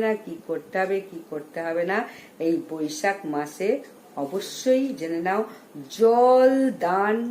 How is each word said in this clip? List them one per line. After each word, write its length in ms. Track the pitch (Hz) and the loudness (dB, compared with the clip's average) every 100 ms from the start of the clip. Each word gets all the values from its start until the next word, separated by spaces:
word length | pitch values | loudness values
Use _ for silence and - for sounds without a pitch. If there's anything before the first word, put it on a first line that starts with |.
| 220 | 2
না, 60 | 214 185 | -2 -6
কি 80 | 165 - | -12 -8
করতে 280 | 156 - 190 | -8 -4 -4
হবে, 160 | 190 196 190 | -2 -2 -6
কি 100 | 165 - | -14 -12
করতে 280 | 151 147 165 165 | -12 -10 -8 -4
হবে 180 | 165 175 | -2 -2
না, 60 | 208 - - - - 165 | -2 -4 -12 -18 -4 -2
এই 80 | 165 - | -2 -4
বৈশাখ 480 | 160 151 - 196 196 156 | -6 -6 -2 -2 -2 -4
মাসে 360 | 147 147 - 196 285 - - - 139 | -6 -6 -4 -2 -2 -6 -20 -14 -10
অবশ্যই 600 | 143 196 - - 254 262 269 220 | -6 -6 -8 -4 0 2 0 -6
জেনে 220 | 165 165 180 | -6 -4 -2
নাও। 140 | 202 214 - - 147 139 - | -2 -4 -12 -18 -18 -14 2
জল 520 | 226 240 247 254 262 269 262 202 175 | 4 6 6 8 6 6 2 0 0
দান, 320 | 190 208 226 240 | 2 2 0 -2